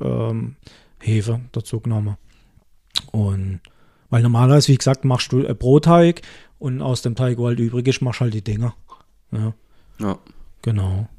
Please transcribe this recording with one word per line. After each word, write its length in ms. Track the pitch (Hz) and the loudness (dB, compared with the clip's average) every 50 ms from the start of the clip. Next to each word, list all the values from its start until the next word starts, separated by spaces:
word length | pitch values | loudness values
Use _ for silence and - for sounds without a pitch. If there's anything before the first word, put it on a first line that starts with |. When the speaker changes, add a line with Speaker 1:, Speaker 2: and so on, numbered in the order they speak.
Speaker 1:
ähm, 540 | 131 131 123 120 113 113 113 113 117 120 135 _ - - - - _ _ _ - | -4 -2 -2 -2 -2 -4 -4 -6 -6 -8 -12 _ -20 -20 -20 -20 _ _ _ -8
Hefe 420 | - 110 110 107 101 117 113 120 123 - | -4 -2 0 0 0 -2 -4 -6 -6 -8
dazu 280 | - 117 - - - 110 | -10 -10 -8 -8 -8 -8
genommen. 380 | - 117 113 107 104 104 101 - _ - _ _ _ _ _ _ _ _ _ _ _ _ - - - - | -4 -4 -4 -2 -4 -4 -6 -10 _ -20 _ _ _ _ _ _ _ _ _ _ _ _ -10 -10 -8 -4
Und, 500 | - 107 104 98 98 98 95 95 95 87 _ - _ _ _ _ _ _ _ - | -2 -2 0 0 -2 -2 -4 -6 -8 -10 _ -20 _ _ _ _ _ _ _ 0
weil 120 | 120 117 117 | 2 2 4
normalerweise, 480 | 120 117 117 127 127 143 147 - - | 4 4 4 6 6 6 6 6 4
wie 60 | 135 | 4
gesagt, 280 | 123 - 131 135 - - | 4 4 0 0 0 0
machst 260 | 135 127 120 - - | 0 0 0 -2 -2
du 140 | 127 131 139 | -2 -2 -2
einen 120 | - 113 | -2 -4
Brotteig 640 | - 123 123 139 151 - 165 170 175 170 170 170 - - - - - - _ _ - | -2 2 4 4 6 6 6 6 6 6 4 2 -2 -8 -20 -20 -20 -20 _ _ -10
und 220 | - 135 127 135 | -8 -6 -6 -4
aus 200 | 143 131 123 - | -2 -2 -4 -2
dem 140 | - 123 113 | -2 -4 -2
Teig, 220 | 113 127 123 120 | -2 -2 -2 0
wo 100 | 117 120 | 0 -2
halt 120 | 120 120 123 | -2 0 0
übrig 280 | 117 113 120 123 120 | -2 -2 -2 -2 0
ist, 140 | 131 123 - | 0 0 0
machst 200 | 135 123 107 - | -2 -4 -2 -2
halt 120 | 123 120 107 | -2 -2 -2
die 100 | 107 101 | -4 -6
Dinger. 300 | 113 104 107 120 117 - - - - - - _ _ _ _ _ - | -6 -4 -4 -4 -4 -6 -8 -18 -20 -20 -20 _ _ _ _ _ -10
Ja. 220 | - 110 107 110 107 _ _ _ _ - _ _ - - | -6 -4 -4 -4 -6 _ _ _ _ -20 _ _ -12 -8
Speaker 2:
Ja. 180 | 110 98 90 - _ - - - - - - _ | -6 -6 -6 -8 _ -20 -20 -20 -20 -20 -16 _
Speaker 1:
Genau. 460 | - 117 107 101 95 95 92 98 110 - - | -6 -4 -2 -2 -2 -2 -2 -4 -6 -8 -12